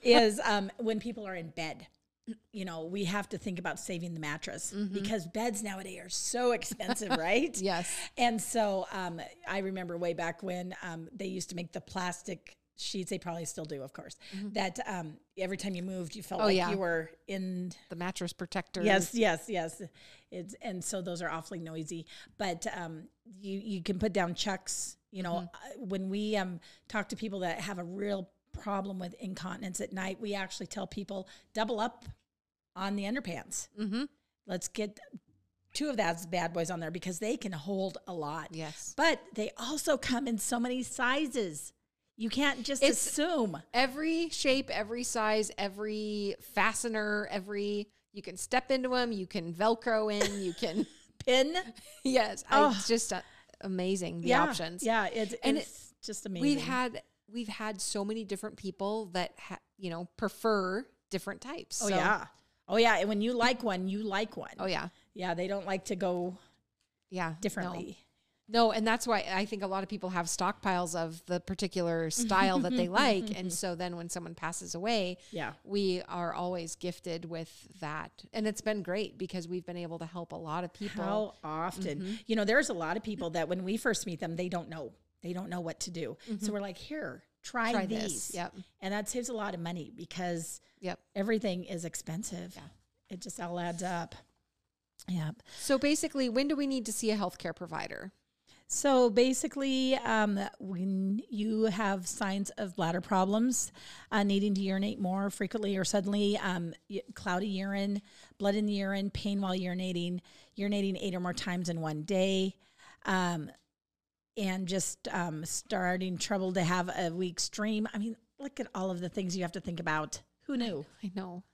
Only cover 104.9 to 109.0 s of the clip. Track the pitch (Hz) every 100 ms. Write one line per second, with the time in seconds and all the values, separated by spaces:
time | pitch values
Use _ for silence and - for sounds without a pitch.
104.9 | 208 190 190 202 - 196 220 202 196 190
105.9 | 208 196 202 202 208 196 180 170 - _
106.9 | 196 - - 202 180 208 190 196 196 196
107.9 | 202 - - - _ 202 202 208 202 196
108.9 | 196